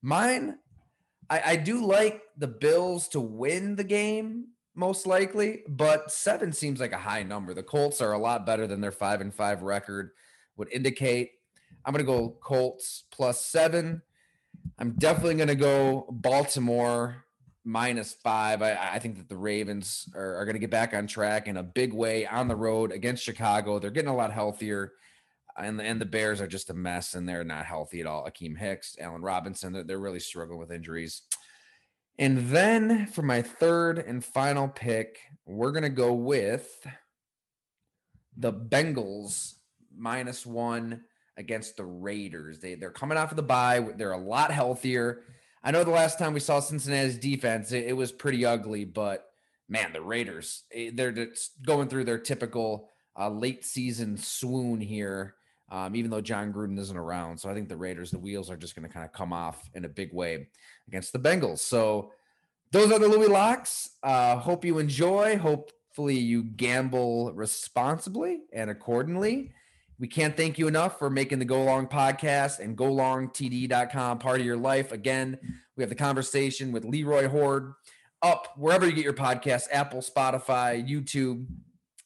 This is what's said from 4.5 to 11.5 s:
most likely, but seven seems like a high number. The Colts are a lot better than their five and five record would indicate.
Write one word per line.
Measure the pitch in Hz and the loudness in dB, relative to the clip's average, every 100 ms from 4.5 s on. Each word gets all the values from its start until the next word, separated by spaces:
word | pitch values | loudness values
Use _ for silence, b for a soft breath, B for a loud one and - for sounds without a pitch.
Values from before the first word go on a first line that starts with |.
| _ _ - | _ _ -2
most | 185 185 190 | 0 0 2
likely, | 185 196 208 208 220 - | 4 4 2 0 -2 -6
but | 135 151 156 151 | 2 6 4 2
seven | - - 208 175 | -2 0 0 -2
seems | 151 147 131 | -2 -2 -2
like | 123 | -4
a | 92 | -4
high | 101 107 | -4 -4
number. | 95 104 92 | -4 -6 -6
The | 90 | -8
Colts | 95 147 147 143 | -2 2 2 2
are | 113 | 0
a | 104 | 2
lot | 113 120 | 2 0
better | 101 110 110 | 2 0 0
than | 101 | -2
their | 101 | -4
five | 98 101 104 | -2 -2 0
and | 98 | -2
five | 101 104 101 | -2 0 0
record | 92 101 101 98 92 b b b b - | -2 -4 -4 -8 -10 b b b b -12
would | 104 | -6
indicate. | 123 135 127 135 123 123 _ _ | -2 -2 0 2 2 -2 _ _